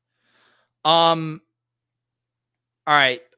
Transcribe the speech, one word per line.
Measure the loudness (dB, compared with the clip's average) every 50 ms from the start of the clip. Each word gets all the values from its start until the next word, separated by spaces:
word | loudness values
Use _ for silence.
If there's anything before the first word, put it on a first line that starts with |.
| _ _ _ _ _ _ _ _ _ _ _ _ _ _ _ _ -2
Um, | 0 0 2 2 0 0 -2 -6 -10 -12 -16 _ _ _ _ _ _ _ _ _ _ _ _ _ _ _ _ _ _ _ _ _ _ _ _ _ _ _ _ _
all | 0 2
right, | 2 2 0 -2 -6 -12 _ _